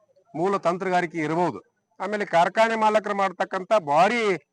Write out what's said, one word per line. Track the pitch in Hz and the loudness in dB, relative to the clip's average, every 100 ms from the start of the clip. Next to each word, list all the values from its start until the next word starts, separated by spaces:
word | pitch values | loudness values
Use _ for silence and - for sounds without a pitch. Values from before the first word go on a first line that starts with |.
| _ _ _ 147 | _ _ _ -4
ಮೂಲ | 185 196 | -2 0
ತಂತ್ರಗಾರಿಕೆ | 165 175 190 180 175 170 | -2 -2 0 0 -2 -4
ಇರಬಹುದು. | 151 165 170 101 _ _ _ - | -2 0 -2 -4 _ _ _ -12
ಆಮೇಲೆ | 190 208 | -8 -6
ಕಾರ್ಖಾನೆ | 202 170 180 220 226 | 0 2 2 2 2
ಮಾಲಕರು | 226 214 214 208 | 4 0 0 -4
ಮಾಡ್ತಕ್ಕಂಥ | 202 190 175 190 190 185 | -2 -2 -2 -6 -6 0
ಭಾರಿ | 165 147 151 196 240 214 165 _ | -2 2 4 4 2 -2 -2 _